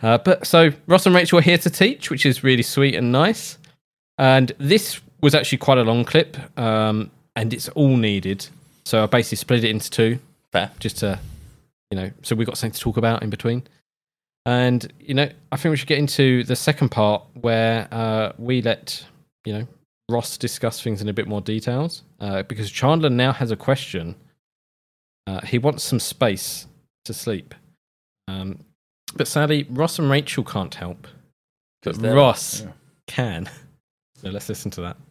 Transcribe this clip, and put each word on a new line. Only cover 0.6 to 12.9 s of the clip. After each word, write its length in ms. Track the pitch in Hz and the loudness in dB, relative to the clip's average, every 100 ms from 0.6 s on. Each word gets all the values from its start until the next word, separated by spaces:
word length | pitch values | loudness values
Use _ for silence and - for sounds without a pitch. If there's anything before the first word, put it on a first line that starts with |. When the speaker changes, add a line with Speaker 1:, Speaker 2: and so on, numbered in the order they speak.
| 165 139 - | 6 4 2
Speaker 1:
Ross 200 | 180 190 | 4 6
and 80 | |
Rachel 240 | 180 170 175 | 4 6 6
are 40 | |
here 140 | 165 175 | 6 4
to 120 | - | 2
teach, 400 | - 196 277 - | 2 2 2 -6
which 160 | - 143 | 0 2
is 180 | 127 | 2
really 180 | 135 127 | 2 2
sweet 320 | 120 - 139 | 2 2 2
and 160 | 92 120 | 2 2
nice. 460 | 127 170 226 - - _ _ _ _ _ - | 4 2 0 -6 -16 _ _ _ _ _ 2
And 340 | 135 131 127 - | 6 6 4 -2
this 420 | 143 208 - - - _ | 2 2 2 -12 -16 _
was 120 | 147 | 4
actually 240 | 147 - 127 | 4 2 -2
quite 200 | - 135 | 2 4
a 40 | |
long 220 | 113 117 | 4 2
clip, 320 | 117 156 160 - - - | 2 2 0 -6 -14 -4
um, 520 | 117 110 107 107 110 _ _ | 0 2 2 0 -4 _ _
and 200 | - 110 | -6 -4
it's 140 | 120 - | -6 -8
all 260 | - 139 131 | 2 4 4
needed. 500 | 110 101 92 98 - - _ _ | 2 0 -2 -6 -8 -20 _ _
So 180 | - 113 | -2 0
I 40 | 107 | 4
basically 320 | 120 117 107 | 2 2 -4
split 260 | - 123 | 0 0
it 60 | 113 | 2
into 200 | 110 - | -2 -6
two. 280 | - 113 120 - _ _ | 0 0 0 -8 _ _
Speaker 2:
Fair. 180 | 95 101 - | -4 -4 -6
Speaker 1:
Just 200 | 110 - | -10 -4
to, 200 | 107 98 - - - _ _ _ _ | -4 -4 -10 -16 -20 _ _ _ _
you 60 | 98 | -8
know, 140 | 92 - | -8 -12
so 140 | - 113 | -6 -4
we've 100 | 113 | -2
got 120 | - | -4
something 160 | 113 | -8
to 60 | 107 | -6
talk 180 | - | -4